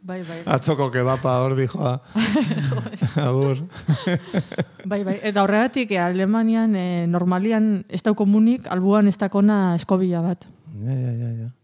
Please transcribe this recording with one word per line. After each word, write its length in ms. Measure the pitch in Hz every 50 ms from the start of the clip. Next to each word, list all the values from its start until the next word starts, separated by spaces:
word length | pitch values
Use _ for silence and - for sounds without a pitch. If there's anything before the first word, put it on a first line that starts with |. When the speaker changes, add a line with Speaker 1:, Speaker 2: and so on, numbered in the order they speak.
| -
Speaker 1:
Bai, 180 | 180 185 185
bai. 220 | 175 160 156 165 170
Speaker 2:
Atzoko 460 | - - 127 - - 151 135 139 131
kebapa 480 | 120 127 123 127 131 127 127 131 127 123
hor 140 | 127 135 135
dijoa. 440 | 131 131 120 - - 151 127 123 139 _ - -
Speaker 1:
<laughs> 1000 | 214 226 214 202 - 254 165 - 156 143 135 127 127 120 - 247 - - 113 -
Speaker 2:
Agur. 420 | 151 147 127 127 135 139 139 135 131 160 185 - - - - 151 - - 185 180 175 180 - - 190 - - - - - - - - -
Speaker 1:
Bai, 180 | 190 208 202 202
bai. 120 | 185 190 208 -
Eta 180 | 214 202 208
horregatik, 480 | 196 196 202 214 233 254 - 277 247 208
eh, 60 | 202
Alemanian, 800 | 180 175 175 180 185 190 196 214 226 226 226 226 226 226 220 208
eh, 320 | 190 180 180 175 175 170
normalian 760 | 170 170 175 175 180 180 185 196 226 226 220 220 220 208 185 - -
ez 140 | - 175 -
dau 100 | 226 214
komunik, 540 | 214 214 196 202 214 220 226 247 247 - -
albuan 380 | - 185 180 196 202 214 202
ez 100 | 202 185
dakona 560 | - 202 190 - 196 202 214 214 202 190 180 170
eskobila 460 | 165 - - 190 185 185 185 175 170
bat. 240 | 165 175 175 - - - - _ _ 160 107 101 104
Speaker 2:
Ja, 80 | 123 135
ja, 180 | 127 127 123
ja, 180 | 117 117 120 117 117 113
ja. 100 | 113 120 127 _